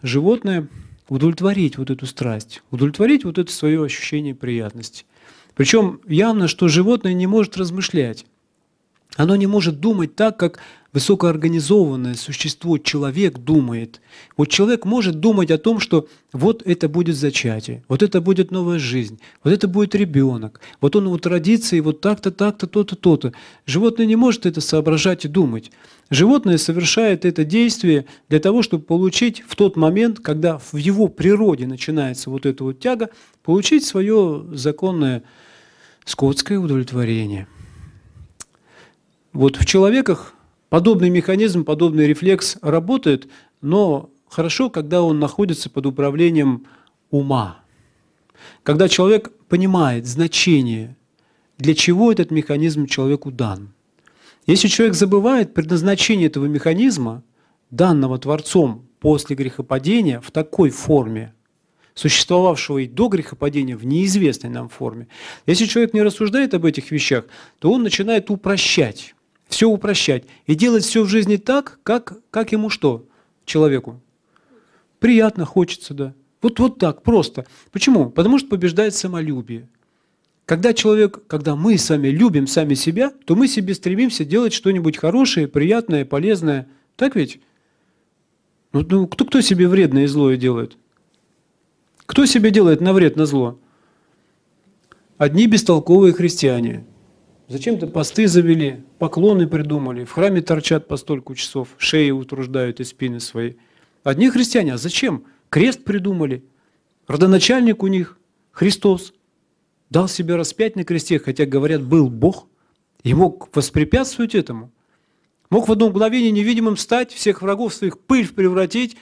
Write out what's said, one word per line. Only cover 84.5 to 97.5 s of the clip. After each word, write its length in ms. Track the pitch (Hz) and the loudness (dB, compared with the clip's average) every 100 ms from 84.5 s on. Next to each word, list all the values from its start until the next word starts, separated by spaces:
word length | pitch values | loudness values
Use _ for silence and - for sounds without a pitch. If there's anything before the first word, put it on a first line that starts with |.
что-нибудь 440 | - 190 190 160 151 | 0 0 0 0 0
хорошее, 500 | 156 233 262 175 143 | 0 2 2 0 -2
приятное, 580 | - 156 226 226 151 | 0 2 0 0 -2
полезное. 640 | 135 143 185 202 165 139 127 _ _ - | -2 -2 0 0 0 -4 -6 _ _ -4
Так 200 | 269 247 | -2 0
ведь? 240 | 139 - _ _ _ _ _ _ _ _ _ _ _ _ _ | -4 -6 _ _ _ _ _ _ _ _ _ _ _ _ _
Ну, 140 | 139 165 | -4 0
ну, 180 | 190 185 | 0 0
кто, 180 | - | -2
кто 160 | - 269 | 0 2
себе 280 | - 185 180 | 2 4 4
вредное 360 | 190 165 135 | 4 4 4
и 20 | 143 | 2
злое 300 | 147 139 131 | 2 2 2
делает? 400 | 127 117 117 - _ _ _ _ _ _ _ _ _ _ _ _ - | 0 -2 -6 -12 _ _ _ _ _ _ _ _ _ _ _ _ -2
Кто 180 | - | 2
себе 260 | 277 247 214 | 4 4 4
делает 300 | 208 180 151 | 6 4 4
на 120 | 180 | 2
вред, 240 | 190 165 156 | 4 4 2
на 100 | 151 | 0
зло? 320 | 143 120 117 _ _ _ _ _ _ _ _ _ _ _ _ _ _ _ - | 0 -2 -6 _ _ _ _ _ _ _ _ _ _ _ _ _ _ _ -2
Одни 280 | 147 160 233 | 0 4 4
бестолковые 680 | 208 - 165 165 180 190 | 4 4 2 4 6 6
христиане. 720 | 170 175 - 139 123 117 117 - _ _ _ _ _ | 4 0 0 0 0 -4 -6 -14 _ _ _ _ _
Зачем-то 380 | _ | _